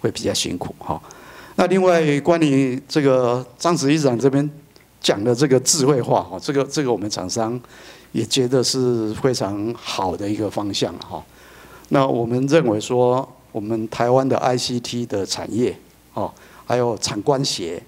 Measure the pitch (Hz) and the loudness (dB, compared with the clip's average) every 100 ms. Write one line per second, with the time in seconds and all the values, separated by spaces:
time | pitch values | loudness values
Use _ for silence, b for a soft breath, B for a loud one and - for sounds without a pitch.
0 | 117 - - - - 87 - - - - | -2 -2 -4 -2 -4 -6 -8 -10 -8 -10
1 | B B B B B - 180 190 185 170 | B B B B B 0 2 4 4 4
2 | 156 143 139 170 156 135 135 123 - 160 | 4 0 2 2 4 4 2 -2 -4 2
3 | 139 131 123 120 127 - 170 165 135 156 | 4 4 4 0 -4 -4 -2 0 2 2
4 | 143 120 127 135 147 151 - - _ _ | 2 2 2 2 -2 -6 -20 -20 _ _
5 | - 143 107 117 147 131 123 165 131 143 | -2 0 2 2 4 4 2 0 2 2
6 | 117 117 87 92 - 139 135 - 135 117 | 2 0 0 -10 -4 -2 -2 -2 -2 -2
7 | 104 104 90 113 113 120 120 B B B | -2 -4 -4 -4 -4 -4 -10 B B B
8 | B - 113 139 123 131 120 135 123 120 | B -6 -2 0 2 2 2 0 0 0
9 | 110 107 139 123 101 101 107 117 - - | -2 -2 -2 0 -4 -4 -6 -8 -8 -4
10 | 95 87 101 104 104 101 101 98 110 87 | -4 -4 -6 -4 -4 -4 -4 -4 -4 -6
11 | - 82 - B B B B B B 143 | -12 -14 -14 B B B B B B 0
12 | 135 127 117 123 135 156 131 107 104 123 | 2 0 0 0 2 4 4 0 0 2
13 | 123 127 135 - _ 113 104 113 110 - | 4 2 -2 -14 _ -10 -4 -4 -4 -2
14 | 117 127 135 123 131 127 - 123 120 120 | 4 4 4 2 2 0 -2 -4 -4 -6
15 | 117 104 92 - 85 104 117 87 - _ | -4 -4 -4 -6 -6 -2 -2 -2 -16 _
16 | _ - 95 - B B - 120 120 104 | _ -8 -8 -8 B B -4 0 0 -2
17 | - 107 101 135 147 - 85 85 | -4 -4 0 0 0 -4 -6 -8